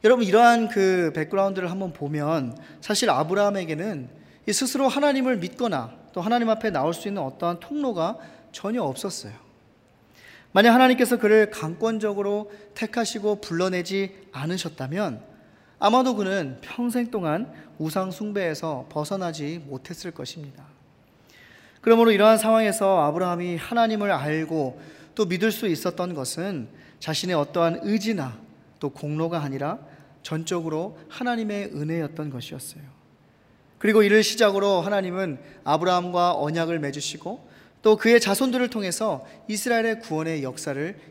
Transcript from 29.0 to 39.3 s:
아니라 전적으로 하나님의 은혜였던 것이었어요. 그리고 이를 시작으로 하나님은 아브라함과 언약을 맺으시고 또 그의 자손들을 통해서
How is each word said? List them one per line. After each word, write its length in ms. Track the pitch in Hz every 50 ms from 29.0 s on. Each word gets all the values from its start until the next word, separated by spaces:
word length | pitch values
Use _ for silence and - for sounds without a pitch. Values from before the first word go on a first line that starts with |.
| - 147 151 156 165 165 170 165
아니라 380 | 147 143 135 135 139 147 190 254 - - - - - _ - _
전적으로 760 | _ - 160 160 165 160 185 170 165 165 156 156 175 208 - - - -
하나님의 640 | - - 254 247 240 226 220 208 208 202 202 - -
은혜였던 560 | 147 151 156 165 170 156 147 160 160 151 151
것이었어요. 540 | 131 123 - - - 135 - - - 151 147 131 - _ _ _ _ _ _ _ _ _ _ _ _ _ _ _ _ _
그리고 240 | - 208 214 220 208
이를 180 | 202 208 220
시작으로 600 | 208 214 - 226 233 202 196 196 196 202 196 180
하나님은 580 | 160 196 208 196 185 180 175 185 190 170 139 127 - - - - -
아브라함과 720 | 143 147 160 175 185 180 180 175 180 175 175 175 175 170
언약을 400 | - 139 151 160 170 165 165 170
맺으시고 720 | 160 147 143 139 147 143 - - 165 - 175 220 - - - - - - - _ _
또 140 | - 220 214
그의 260 | 214 - 226 233 233
자손들을 480 | 226 214 202 196 262 262 240 254 247 240
통해서 560 | - 226 202 185 170 - 220 220 160 131 135 -